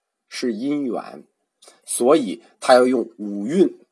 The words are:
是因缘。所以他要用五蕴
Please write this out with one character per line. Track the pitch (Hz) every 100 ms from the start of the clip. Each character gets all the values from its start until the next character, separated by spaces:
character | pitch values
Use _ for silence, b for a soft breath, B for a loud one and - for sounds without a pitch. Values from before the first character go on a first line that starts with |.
| _ _ _
是 | - 127
因 | 104 139 147
缘。 | 131 85 - 73 - _ _ _ b b
所 | - - 120 160
以 | 107 - b _
他 | - 127
要 | 127
用 | 127 110 -
五 | 104 101 107
蕴 | 185 147 - _